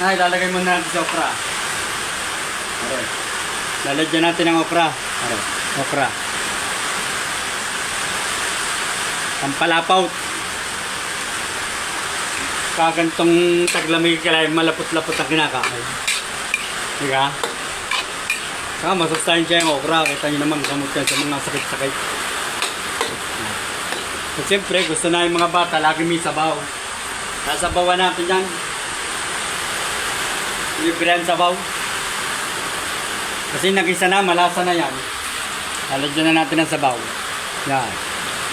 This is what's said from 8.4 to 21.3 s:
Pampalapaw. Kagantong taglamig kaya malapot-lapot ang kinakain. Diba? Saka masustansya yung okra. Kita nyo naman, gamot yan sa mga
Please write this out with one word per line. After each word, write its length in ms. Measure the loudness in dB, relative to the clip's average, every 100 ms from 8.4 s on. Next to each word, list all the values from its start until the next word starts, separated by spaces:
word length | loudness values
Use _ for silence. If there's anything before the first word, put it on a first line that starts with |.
| -2 -2 -2 -2 -2 -2 -2 -2 -2 -2
Pampalapaw. 600 | -2 0 2 2 4 4 2 -2 -4 -4 -4 -6 -6 -6 -6 -4 -4 -4 -4 -4 -4 -4 -4 -4 -4 -4 -4 -2 -4 -2 -2 -2 -2 2
Kagantong 880 | 4 4 2 4 6 6 6 4 4
taglamig 480 | 2 2 4 4 4
kaya 320 | 4 4 4
malapot-lapot 640 | 4 2 2 0 -2 0 -2
ang 120 | 2
kinakain. 540 | 2 2 0 -2 -4 -6 -4 -2 -2 -4 -6 -2 -2 -2 -4 -4 -2
Diba? 320 | 0 2 2 0 -4 -4 -6 -6 -2 -2 -4 -4 -4 -4 -4 -6 -6 -2
Saka 80 | 0
masustansya 720 | 2 2 2 4 4 6 4
yung 160 | 4 2
okra. 240 | 4 4
Kita 240 | 2 2 0
nyo 160 | 2
naman, 160 | 2 0
gamot 320 | 0 -2 -2
yan 160 | 0 0
sa 80 | 0
mga 240 | 0